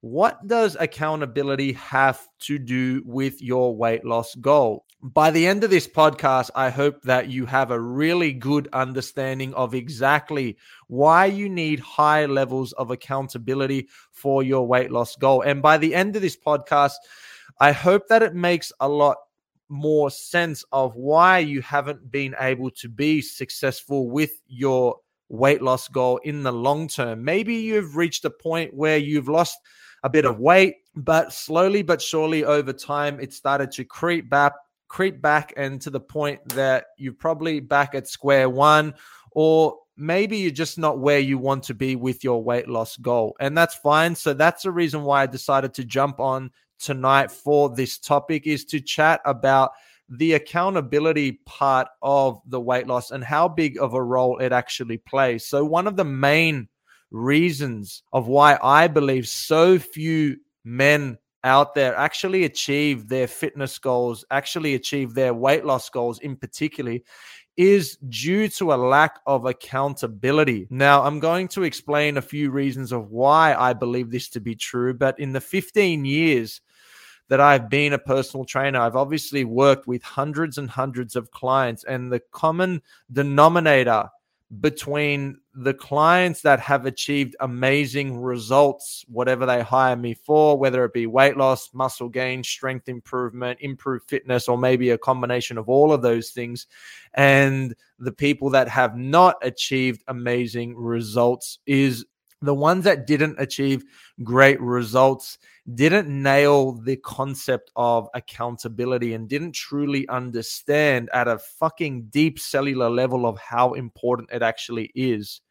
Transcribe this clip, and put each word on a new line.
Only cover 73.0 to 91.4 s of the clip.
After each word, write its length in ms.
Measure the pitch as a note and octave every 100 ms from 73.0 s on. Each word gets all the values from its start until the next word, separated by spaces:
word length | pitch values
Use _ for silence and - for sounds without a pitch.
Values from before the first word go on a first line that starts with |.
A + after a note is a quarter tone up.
| G#2
why 460 | A2+ C3 D#3 D#3+ C3+
I 140 | B2+
believe 400 | A2+ B2 B2 A#2+
this 180 | A#2+ -
to 100 | B2
be 120 | G#2+
true, 400 | A2+ - B2 B2
but 240 | B2 C3+ C3
in 140 | C#3
the 100 | C3
fifteen 640 | - F#3+ F#3 G#3+ G3+ D#3+
years 560 | C3+ C#3+ E3 C3 A2 - _ _ _ - - _ _
that 100 | C3+
I've 300 | C#3+ C#3 A2+
been 240 | C#3 D3
a 40 | C#3
personal 460 | - C3+ C3 C3+
trainer, 380 | B2+ C3+ C#3 C3+
I've 160 | A#2 B2
obviously 480 | C#3 D#3 - C#3+ B2
worked 420 | A#2 C#3 C3+ B2+
with 160 | B2
hundreds 540 | - - C#3+ D3 D#3+ C#3+
and 120 | C3+
hundreds 460 | B2+ C3+ B2 A#2+ B2
of 160 | A2+
clients, 540 | - B2+ C3 B2+ A2+ -
and 260 | C3 B2
the 100 | B2 _
common 500 | - D#3+ E3 F#3 F3 _ _ _
denominator 1000 | B2 C#3+ C#3 D#3 F3 D#3+ C#3 A#2+ A2 G#2 _ _ _ _ G#2+
between 800 | D3+ D3 - D3 D3 C#3+ C#3 C#3 _ C3+
the 180 | B2+
clients 680 | C3+ - C#3+ D#3 F3+ F3+ D#3+
that 180 | D3+ C3+
have 260 | - C#3 C3
achieved 500 | B2 - C#3+ C3 -
amazing 800 | C3 B2 B2+ C#3 C#3 C3 C#3 B2
results, 840 | B2+ B2 A2 C3+ C#3+ - - - -
whatever 380 | A#2 B2 B2+ B2+
they 160 | B2
hire 340 | A#2 C3 C3 B2
me 180 | A#2+
for, 460 | A2+ - D3+ D3+ C#3+
whether 240 | C3+ B2+
it 100 | B2
be 140 | A#2+ A2+
weight 300 | A#2+ C#3
loss, 360 | C#3